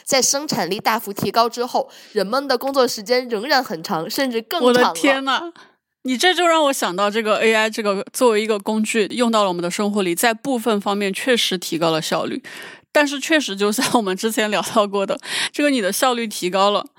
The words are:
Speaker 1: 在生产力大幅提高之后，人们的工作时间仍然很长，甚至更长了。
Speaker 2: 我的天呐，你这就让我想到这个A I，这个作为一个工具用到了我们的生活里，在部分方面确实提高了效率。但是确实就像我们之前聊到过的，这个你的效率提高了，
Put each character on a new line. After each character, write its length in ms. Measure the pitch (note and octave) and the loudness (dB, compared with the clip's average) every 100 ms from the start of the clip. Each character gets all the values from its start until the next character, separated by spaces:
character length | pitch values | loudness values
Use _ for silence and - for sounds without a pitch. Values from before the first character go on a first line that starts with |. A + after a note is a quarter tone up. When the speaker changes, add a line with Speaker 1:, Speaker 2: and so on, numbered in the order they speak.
Speaker 1:
在 180 | - C4 | -2 0
生 280 | - C#4 D4+ | 2 0 -2
产 200 | A#3+ E3+ | -4 -2
力 120 | G3+ | -2
大 180 | A#3+ A3 | -2 -2
幅 140 | G3+ | -4
提 180 | G3+ G#3 | -6 -2
高 180 | A#3 A#3 | 2 2
之 160 | A#3+ | 0
后， 240 | B3 A#3+ - - - | -4 -2 -4 -10 -6
人 160 | G#3 F#3+ | -4 0
们 220 | C4 C#4 | 0 0
的 100 | B3 | -2
工 140 | C4+ | 0
作 160 | C4+ A#3+ | 2 2
时 120 | - | 0
间 280 | G3+ B3+ B3 | -2 -2 0
仍 180 | G#3+ C4+ | -4 0
然 160 | C4 | 0
很 180 | B3+ E3 | 0 -6
长， 300 | E3+ E3 F3 | -4 -4 -2
甚 180 | C#4+ C4 | -2 -2
至 140 | A3+ | -2
更 180 | A3 F4 | -4 0
长 120 | B3 | 4
了。 160 | B3 G#3+ | 4 4
Speaker 2:
我 40 | |
的 0 | |
天 320 | E3 C#4 C4+ | 2 2 2
呐， 280 | C4+ A#3+ E4+ - - _ _ _ | 0 -4 -4 -14 -20 _ _ _
你 160 | B3+ B3 | -4 0
这 160 | F4+ | 2
就 100 | E4 E4+ | 2 4
让 160 | D#4+ | 4
我 80 | C#4 | 2
想 240 | C4+ G#3+ F3 | 0 -2 0
到 120 | G3+ | 0
这 140 | A3 | 0
个 140 | G#3+ G3 | 0 2
A 180 | A3 | 4
I， 160 | A3 A3 | 4 2
这 100 | A3 | -2
个 240 | G#3 G3 - | -2 -2 -4
作 180 | - B3+ | 2 4
为 120 | G#3 | 4
一 40 | A3 | 0
个 100 | G#3 | -2
工 240 | G#3 A3 | -2 -2
具 240 | G#3+ A3+ F#3 | 0 0 0
用 180 | A3+ A#3 | 0 2
到 140 | A3 | 2
了 40 | G3 | 2
我 20 | |
们 100 | F3 | 0
的 80 | F3 | -4
生 220 | G3 G#3 | -2 -2
活 100 | G#3 | 0
里， 140 | F3+ F3 | -2 0
在 180 | A#3 | 0
部 240 | A3+ C#4 B3 | 0 -2 -2
分 220 | A#3 G#3 | 0 0
方 180 | G#3 G3+ | 0 -2
面 160 | G3 | -2
确 220 | G3 C4 B3 | -2 0 0
实 200 | - F#3 | 0 -4
提 220 | - D#3+ | -4 -2
高 140 | E3 | 0
了 100 | D#3+ | 0
效 220 | - D#3+ | -2 -4
率。 180 | A2 - - - - - _ | -4 -8 -12 -18 -18 -20 _
但 140 | D4+ C#4+ | 2 2
是 140 | C#4 | 0
确 180 | - D#4 | 0 0
实 160 | A#3+ | 0
就 160 | G3 G#3 | -2 0
像 160 | A3 C4 | 0 2
我 80 | B3 | 2
们 160 | F#3+ F#3+ | 2 -2
之 160 | A3+ | -2
前 180 | A3+ G#3+ | 0 0
聊 120 | F#3+ - | 0 0
到 120 | A3+ G3+ | 2 2
过 180 | G3+ | 0
的， 140 | G3 - - - - | -2 -4 -6 -6 -4
这 100 | - | 0
个 60 | D4 | 0
你 140 | C4 | 2
的 100 | F#3+ | 0
效 220 | - C4 | 2 0
率 120 | A#3+ A3+ | 0 -4
提 220 | - F3+ | -4 -2
高 220 | F#3+ G3+ | 2 2
了， 120 | G3+ - | 2 -4